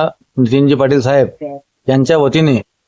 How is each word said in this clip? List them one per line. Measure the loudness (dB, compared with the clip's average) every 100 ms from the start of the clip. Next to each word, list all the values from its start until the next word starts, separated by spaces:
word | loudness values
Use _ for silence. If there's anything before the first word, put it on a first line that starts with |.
| -2 -8 _ -4
नितीनजी | 0 2 0
पाटील | 0 0 0
साहेब | 0 0 0 -4 -14 -14 _ _ -2
यांच्या | 0 2 0
वतीने | 0 0 0 0 -4 _